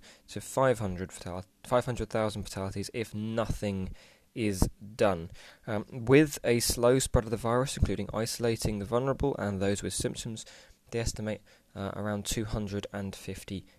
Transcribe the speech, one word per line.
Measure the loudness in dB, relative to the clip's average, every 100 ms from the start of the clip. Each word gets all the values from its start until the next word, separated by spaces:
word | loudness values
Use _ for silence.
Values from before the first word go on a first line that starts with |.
| -10 -20 -14
to | -12
five | -4 2 4 4
hundred | 0 -4 -6
fatali-, | -8 -10 -10 -10 _ 0
five | 2
hundred | 2 -2 -2
thousand | 0 0 -2
fatalities | -6 -6 -6 -4 -6
if | -6 -6
nothing | -6 -4 -2 -2 -2 -2 -2 -4 -8 -16 _ _
is | -4 -2 2 0 0 -12 2
done. | 2 2 -4 -12 -18 -14 -6
Um, | -4 -4
with | -4 8 8 8 4 2
a | 2
slow | 2 4 6 6
spread | 4 2 2
of |
the | -2
virus, | 0 2 0 2
including | 2 2 -4
isolating | -2 -4 0 0 0 0 -2
the | 0
vulnerable | 0 2 2 0 0
and | -2 0
those | 2 0
with | -2
symptoms, | -2 -2 -4 -8 -10 -12 -20 -20 _ _
they | -4
estimate, | -4 -4 -4 -6 -10 _ _ -8
uh, | -6 -4
around | -4 -2
two | -2 -4 -2
hundred | -4 -2 -4 -4
and | -6 -6
fifty | -8 -10 -10 -8 -10 -10